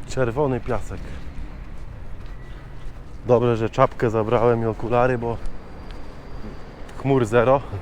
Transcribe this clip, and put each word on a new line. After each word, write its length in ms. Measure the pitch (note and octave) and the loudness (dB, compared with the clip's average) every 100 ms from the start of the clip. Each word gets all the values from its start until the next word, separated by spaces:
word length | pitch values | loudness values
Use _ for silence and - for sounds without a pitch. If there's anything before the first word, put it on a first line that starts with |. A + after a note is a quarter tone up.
| - | -6
Czerwony 520 | B2+ A#2+ A#2+ C#3+ A#2+ | 0 0 2 2 0
piasek. 400 | - A2 - F#2+ - - - - - - - - - - - - - - - - - - - - - - A2 | 0 -2 -2 -6 -6 -6 -6 -6 -8 -10 -10 -10 -10 -10 -8 -8 -8 -10 -12 -12 -12 -10 -10 -10 -12 -6 4
Dobrze, 300 | A#2+ A#2+ A2+ | 6 6 4
że 140 | A2 | 2
czapkę 400 | - C3 - B2 | 4 4 4 2
zabrałem 520 | A2 G#2+ A#2 A#2+ A#2 | 2 4 4 6 4
i 40 | A2+ | 2
okulary, 520 | G#2 G#2+ A#2+ B2+ B2 | -2 0 4 4 2
bo 180 | A#2 A2 - - - - - - - - - - G#2+ - - - - - | -2 -2 -2 -4 -10 -14 -12 -10 -10 -12 -12 -10 -10 -10 -14 -12 -12 -4
chmur 240 | C3+ C3 A2 | 2 4 6
zero. 340 | A#2+ A#2 C#3 - G2 | 6 6 4 2 -8